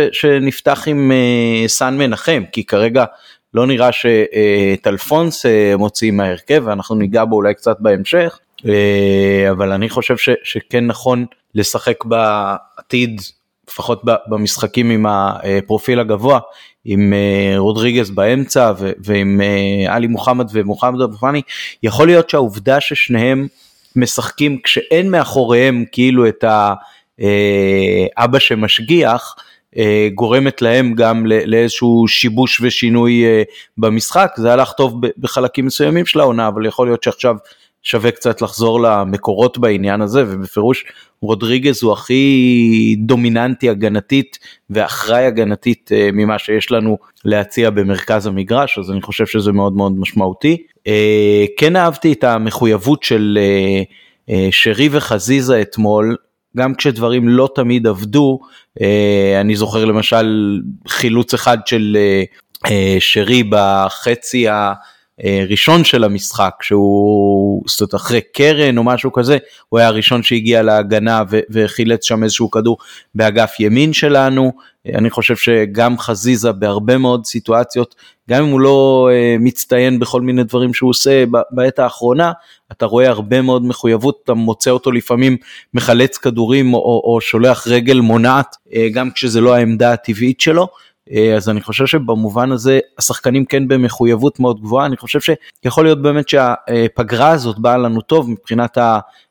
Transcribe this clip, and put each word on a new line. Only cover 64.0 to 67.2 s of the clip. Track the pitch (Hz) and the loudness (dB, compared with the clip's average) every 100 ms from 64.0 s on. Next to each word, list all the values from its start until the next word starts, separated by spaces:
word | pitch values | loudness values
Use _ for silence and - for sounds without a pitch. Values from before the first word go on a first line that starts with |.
| 120 120 - 127 110 | -4 -4 -4 -2 0
ה-, | 104 101 101 - _ _ - | 0 -2 -6 -12 _ _ -8
אה, | 98 98 95 | -4 -2 -2
ראשון | 101 - 170 | -2 2 4
של | 156 127 | 4 2
המשחק, | 107 101 - - 95 - | 2 0 -6 -2 -2 -2
שהוא, | - 101 101 101 101 104 | -2 2 2 2 2 2